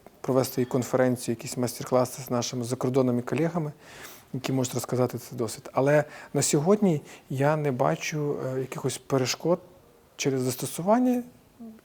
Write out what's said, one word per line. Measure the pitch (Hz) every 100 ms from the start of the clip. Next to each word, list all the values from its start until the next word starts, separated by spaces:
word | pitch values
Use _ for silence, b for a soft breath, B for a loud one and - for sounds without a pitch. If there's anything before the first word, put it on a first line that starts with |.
| - -
провести | - 131 123 -
і | 123
конференцію, | 135 120 127 127 123 - -
якісь | 131 -
майстер-класи | 120 - - 127 123 -
з | 123
нашими | 123 117 127
закордонними | 120 131 127 135 127 123
колегами, | 120 147 165 170 147 - B B B B B
які | 131 -
можуть | 131 123
розказати | 127 - 123 123 117
цей | - 123
досвід. | 110 - -
Але | - 139 151 147 B B
на | 143
сьогодні | 139 151 160 214 196 147 B B -
я | 131 143 156
не | 147
бачу, | 127 143 160 - 156 147 - 131 131
е, |
якихось | 131 151 135 -
перешкод | - 135 127 - 160 180 - - - _ _ -
через | 143 131
застосування, | 127 123 139 - 175 233 254 247 240 - _ _ 226 -